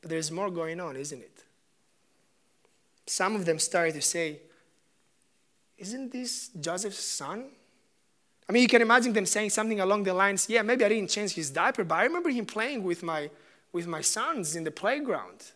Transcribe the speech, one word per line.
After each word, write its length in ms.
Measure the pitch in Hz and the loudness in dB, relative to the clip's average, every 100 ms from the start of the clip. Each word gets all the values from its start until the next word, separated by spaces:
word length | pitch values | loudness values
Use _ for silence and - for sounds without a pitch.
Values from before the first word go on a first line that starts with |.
But 100 | 165 | -4
there's 200 | 160 151 | -4 -4
more 200 | 160 196 | -2 -4
going 300 | 175 160 165 | -2 -6 -6
on, 160 | 175 131 | -8 -8
isn't 240 | 143 139 | -10 -10
it? 240 | 110 - _ _ _ _ _ _ _ _ _ _ _ _ _ _ _ _ - | -16 -20 _ _ _ _ _ _ _ _ _ _ _ _ _ _ _ _ -8
Some 280 | - 190 | 0 0
of 100 | 214 | 0
them 140 | 170 156 | 0 0
started 360 | - 180 165 | 2 2 0
to 80 | 151 | 0
say, 380 | 139 175 160 151 - _ _ _ _ _ _ _ _ _ _ _ _ _ | -2 0 -4 -6 -18 _ _ _ _ _ _ _ _ _ _ _ _ _
"Isn't 340 | 190 247 262 | -12 -10 -8
this 360 | 254 247 - - 180 | -8 -6 -8 -8 -8
Joseph's 380 | 151 180 208 196 | -4 -4 -4 -6
son?" 520 | - - 139 196 269 - _ _ _ _ _ _ _ _ _ | -6 -6 -6 -8 -10 -18 _ _ _ _ _ _ _ _ _
I 40 | |
mean, 100 | 220 | 6
you 60 | 247 | 8
can 140 | 240 | 6
imagine 300 | 226 247 247 | 8 6 6
them 140 | 220 185 | 2 2
saying 240 | 214 214 | 0 0
something 300 | 208 220 214 | 0 0 0
along 240 | 190 208 | 2 2
the 100 | 190 | 2
lines, 340 | 185 196 196 - | 2 2 2 2
"Yeah, 140 | 226 | 2
maybe 220 | 214 247 | 2 4
I 40 | 214 | 4
didn't 220 | 220 190 | 2 0
change 220 | - 208 | -2 -2
his 180 | - 151 | -4 -4
diaper, 340 | 143 202 254 | 0 0 2
but 120 | 175 165 | 0 2
I 80 | |
remember 260 | 233 349 339 | 2 2 -2
him 160 | 247 208 | -2 -4
playing 360 | 214 233 277 | -4 -4 -2
with 180 | 185 175 | -4 -4
my, 280 | 170 160 147 - - _ _ | -4 -4 -6 -12 -20 _ _
with 140 | 175 170 | -8 -6
my 140 | 160 | -2
sons 560 | - - 262 320 165 165 | -2 0 -2 -2 -2 -4
in 80 | |
the 60 | 160 | -6
playground." 840 | 151 196 277 277 165 92 90 - | -2 0 0 -2 -4 -4 -16 -20